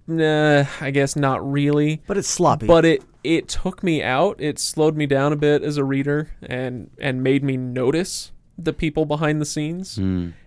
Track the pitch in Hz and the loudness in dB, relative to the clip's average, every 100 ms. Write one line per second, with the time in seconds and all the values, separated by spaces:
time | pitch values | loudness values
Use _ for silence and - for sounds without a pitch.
0 | - 160 156 151 151 143 139 - 139 139 | -6 0 2 4 4 4 4 -2 -2 0
1 | 139 147 139 123 120 139 143 147 151 156 | 0 0 0 0 -2 0 2 2 2 -2
2 | - 196 - - 170 117 214 165 160 156 | -4 -4 -4 2 2 2 4 6 6 2
3 | - _ 135 160 - - 185 - 185 160 | -2 _ -2 -2 0 -4 -4 -4 -2 -2
4 | 92 131 190 - 151 - - - 156 151 | 0 0 0 0 -6 -4 -6 0 0 2
5 | 147 135 143 151 147 147 151 147 135 135 | 0 2 2 2 2 2 0 -2 -2 0
6 | 139 147 156 - - 127 131 123 85 - | 0 -2 -4 -10 -8 -6 -6 -8 -12 -8
7 | - 127 131 139 139 131 127 123 127 156 | -4 0 2 2 2 -2 -4 -2 0 0
8 | 196 - - - _ - 165 - 160 151 | -2 -8 -12 -18 _ -6 -6 -2 -4 -2
9 | 151 147 156 156 147 151 151 175 190 101 | -2 0 0 0 -2 -4 -6 -6 -10 -4
10 | 95 90 87 82 | -2 -2 -4 -10